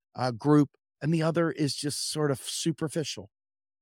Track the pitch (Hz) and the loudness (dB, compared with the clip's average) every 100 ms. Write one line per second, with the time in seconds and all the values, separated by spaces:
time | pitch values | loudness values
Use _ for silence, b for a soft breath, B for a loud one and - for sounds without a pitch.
0 | _ - 127 113 143 147 139 _ _ _ | _ -4 -4 0 4 6 4 _ _ _
1 | 143 165 160 165 165 - 147 - 147 - | 0 2 2 2 0 0 -2 -2 -4 -4
2 | - 156 151 131 - - 170 - 160 170 | -4 -2 0 -2 -4 -4 -4 -2 -4 -4
3 | 143 - - _ _ _ _ _ | -6 -8 -14 _ _ _ _ _